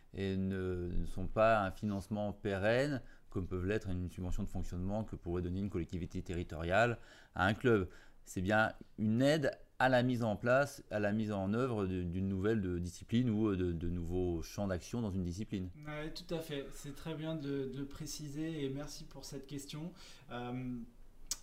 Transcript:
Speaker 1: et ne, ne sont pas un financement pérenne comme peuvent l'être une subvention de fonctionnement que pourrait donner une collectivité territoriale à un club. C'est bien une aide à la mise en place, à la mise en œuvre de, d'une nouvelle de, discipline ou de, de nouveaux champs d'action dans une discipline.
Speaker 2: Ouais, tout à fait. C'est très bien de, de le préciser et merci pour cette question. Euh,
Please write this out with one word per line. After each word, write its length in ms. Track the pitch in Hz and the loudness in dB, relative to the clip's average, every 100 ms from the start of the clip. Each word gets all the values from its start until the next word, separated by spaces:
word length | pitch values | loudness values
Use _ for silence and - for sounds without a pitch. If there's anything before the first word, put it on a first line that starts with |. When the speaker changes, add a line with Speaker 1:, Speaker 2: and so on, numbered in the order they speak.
| - | -14
Speaker 1:
et 220 | - 98 95 | -4 -2 0
ne, 540 | 95 95 92 90 87 | 0 0 -2 -2 0
ne 120 | 87 82 | 0 0
sont 220 | - 92 | -2 -2
pas 360 | 110 110 110 | 4 6 6
un 80 | 95 | 2
financement 640 | - 107 98 - 104 104 | 0 -2 -2 -2 -2 -2
pérenne 680 | - 107 98 104 123 147 131 - - - | -2 -2 2 4 4 4 0 -6 -16 -8
comme 180 | 104 87 | -4 -2
peuvent 180 | 92 90 | -2 2
l'être 240 | 107 95 | 0 0
une 200 | 90 90 | -2 -2
subvention 340 | - 90 - | -4 -2 0
de 60 | 98 | -2
fonctionnement 560 | 95 85 87 92 107 107 | -2 -2 -2 -2 -2 -4
que 100 | - | -6
pourrait 260 | 87 87 | -2 -2
donner 180 | 87 92 | 0 -2
une 100 | 101 | -2
collectivité 520 | 87 82 85 87 - | -2 -4 -4 -4 -6
territoriale 800 | - 87 85 78 82 98 120 113 - - - 85 | -4 -4 -4 -4 2 4 4 2 -8 -20 -12 2
à 100 | 92 | 2
un 80 | |
club. 340 | 110 123 110 90 - - - - | 4 6 6 4 -4 -20 -20 -8
C'est 160 | - | -4
bien 320 | 90 107 110 - - - | 2 4 4 0 -14 -2
une 240 | 107 113 | 2 4
aide 360 | 135 156 135 - - _ | 4 4 2 -2 -12 _
à 100 | 127 | 6
la 140 | 127 | 6
mise 200 | 123 123 | 6 2
en 120 | 117 98 | 2 2
place, 480 | 120 127 143 - - | 4 4 4 -2 -4
à 80 | 107 | 0
la 120 | 104 | 2
mise 200 | 107 107 | 2 2
en 220 | 101 95 | 0 2
œuvre 320 | 113 131 107 95 | 2 2 2 2
de, 180 | 92 | 2
d'une 240 | 90 90 95 | 0 0 2
nouvelle 340 | 98 101 113 | 2 4 2
de, 160 | 95 90 | 2 0
discipline 520 | 87 - - 117 127 | -2 -6 0 2 4
ou 260 | 104 110 92 | 4 4 4
de, 160 | 90 | 2
de 180 | 82 85 | 0 0
nouveaux 520 | 87 82 90 90 85 | -2 0 0 2 0
champs 260 | 80 - 101 | -4 -4 -2
d'action 340 | 90 - 117 | -2 -2 -4
dans 100 | 110 | -2
une 120 | 95 | -2
discipline. 460 | 87 87 110 101 90 151 151 | -2 -4 -4 -4 -6 -8 -10
Speaker 2:
Ouais, 240 | 151 156 | -8 -8
tout 220 | 156 - | -8 -6
à 60 | 165 | -6
fait. 280 | - 143 135 | -4 -6 -6
C'est 220 | - 147 - | -10 -12 -10
très 200 | 165 151 | -8 -6
bien 200 | 160 160 | -4 -4
de, 360 | 139 139 135 | -2 -2 -2
de 60 | 135 | -4
le 60 | 139 | -8
préciser 800 | - 147 - 147 143 160 156 139 | -8 -8 -8 -8 -4 -4 -2 -4
et 40 | |
merci 360 | 135 147 - 160 | -4 -6 -10 -12
pour 180 | 139 | -14
cette 240 | - 139 - | -12 -12 -10
question. 440 | 143 - 151 170 - - - - | -10 -8 -8 -8 -10 -18 -18 -12
Euh, 460 | 123 123 127 127 123 113 - - - - - | -8 -6 -6 -4 -6 -10 -14 -20 -16 -10 -8